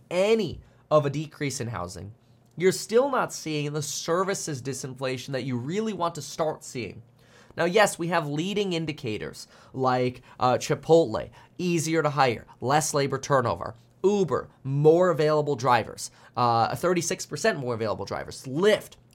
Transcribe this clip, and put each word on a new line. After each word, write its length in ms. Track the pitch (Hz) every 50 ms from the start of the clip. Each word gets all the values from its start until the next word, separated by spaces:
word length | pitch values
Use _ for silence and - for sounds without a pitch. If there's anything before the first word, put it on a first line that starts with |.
| - -
any 520 | 165 180 190 208 226 226 208 147 - - - - _ _ _ -
of 160 | 151 151 143
a 60 | 143
decrease 500 | 123 143 160 143 - - 151 139 127 -
in 60 | 120
housing. 460 | 113 120 90 87 87 92 85 90 101 107 - _ _ _ _ _ _ _
You're 140 | - 170 185
still 400 | 180 - - - 214 233 262 285
not 220 | 262 233 180 156 -
seeing 400 | - - 160 156 147 143 147 147
the 100 | 156 147
services 800 | - - - - - 165 180 190 180 196 196 - - 151 127 113
disinflation 680 | 135 131 127 - 135 127 131 135 131 127 127 - - 139
that 100 | 131 -
you 140 | 139 123
really 360 | 120 120 139 175 202 220 220 208
want 220 | 170 170 170 170
to 80 | - 139
start 400 | - - - 165 151 - - -
seeing. 400 | - - 131 110 90 - - - _ _ _ _ _ - - - - -
Now, 80 | - 160
yes, 340 | 180 175 214 208 196 - -
we 80 | 170
have 220 | 165 180 170 156 147
leading 440 | 143 151 165 196 208 208 208 190 175
indicators 760 | 165 165 156 151 151 - 120 107 95 78 71 - - - - - - - - -
like, 500 | 131 131 127 127 127 127 123 127 - - - - -
uh, 200 | - 127 127 113
Chipotle, 720 | - - 156 147 - - 160 165 165 117 110 90 62 113 - - - - _ -
easier 460 | 175 180 170 165 143 160 160 165 151
to 60 | 151
hire, 360 | 135 147 139 131 110 - - - - -
less 340 | - 120 139 156 151 - -
labor 240 | 147 139 139 135 131
turnover. 560 | 127 - 143 135 120 117 90 - - - 107 - _ _ _ _ -
Uber, 440 | 185 208 202 190 143 123 101 - - _ _ -
more 480 | 135 135 143 147 156 160 175 185 185
available 460 | 165 151 156 151 156 151 151 143 143
drivers, 560 | 120 117 135 123 120 101 - - - - - - - - - -
uh, 360 | - 123 120 117 113 113 - -
thirty-six 500 | 143 - 175 185 180 170 - 151 139 -
percent 320 | - 147 147 - 220 202 156
more 160 | 131 123 120
available 300 | 107 113 104 98 90 98
drivers. 400 | - - 69 69 - - - -
Lyft 480 | 135 127 147 185 214 208 - - - - - _ _ _